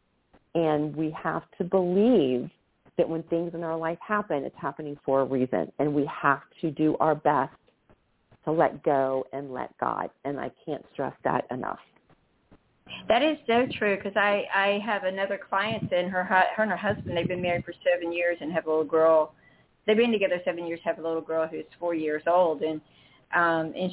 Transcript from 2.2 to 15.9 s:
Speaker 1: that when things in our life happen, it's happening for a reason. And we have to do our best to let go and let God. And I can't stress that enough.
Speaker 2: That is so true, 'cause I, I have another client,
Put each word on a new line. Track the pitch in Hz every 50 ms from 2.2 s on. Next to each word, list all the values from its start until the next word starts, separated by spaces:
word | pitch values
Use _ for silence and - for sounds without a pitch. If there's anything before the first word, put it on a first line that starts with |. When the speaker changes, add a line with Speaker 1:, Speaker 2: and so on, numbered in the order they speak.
| 139 127 127 123 143 156 - _ _ _ _ _ _ - _ -
Speaker 1:
that | 160 -
when | 165 160 165
things | - 170 170 175 170 170
in | 170 170
our | 160 160
life | 165 160 160 170 - -
happen, | - 208 208 202 - 160 143 131
it's | 131 - -
happening | 170 139 135 - 156 147 143 - _
for | - 135 135
a | 135
reason. | 127 135 127 127 - - 90 80 - - -
And | 143 151 147
we | 147 139
have | 156 - - - 143 135 - - _ _ -
to | - 160
do | 139 - 156 156 - -
our | 135 156 151
best | 151 - 147 147 131 135 - - _ _ _ _ _ _ _ - _ _ _ _ _ _ _ - _ _
to | 156
let | 156 165 160 165 151 147
go | - 160 143 135 135 131 135 131 - -
and | - 139 143 135
let | 127 131 123 - - -
God. | 127 127 110 98 90 - - _ -
And | 139 143 135
I | 127 127 - _ _
can't | 165 147 - - -
stress | _ - 135 135 - - -
that | 143 151 151 - -
enough. | 127 127 - 104 - - - _ _ _ _ _ _ _ _ _ _ _ _ _ - _ _ _ _ _ _ - - - - -
Speaker 2:
That | 220 240
is | 285 311 294 - -
so | - 226 240 262 254 - -
true, | 214 208 196
'cause | 196 202 196 196
I, | 220 202 202 202 202 - - -
I | 196 196 202 202 208 202
have | 226 208 196 185
another | 185 190 196 196 202 202 -
client, | - - - 196 202 220 226 208 - -